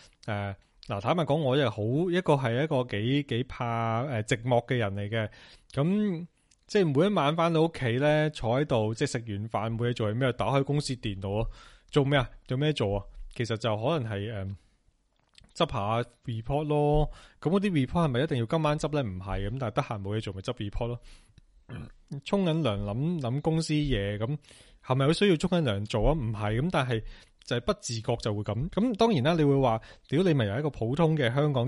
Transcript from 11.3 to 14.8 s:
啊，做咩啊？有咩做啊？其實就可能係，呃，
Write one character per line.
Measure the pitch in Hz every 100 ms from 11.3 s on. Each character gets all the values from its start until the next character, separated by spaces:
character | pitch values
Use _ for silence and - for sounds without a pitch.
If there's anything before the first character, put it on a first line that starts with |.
| 101
啊， | 117 - - - _
做 | -
咩 | 139 143
啊？ | 120 - -
有 | 127
咩 | 151
做 | 147 104 98
啊？ | - - -
其 | -
實 | 113 110
就 | 117 104
可 | 117 165
能 | 110
係， | 101 104
呃， | 107 95 98 - _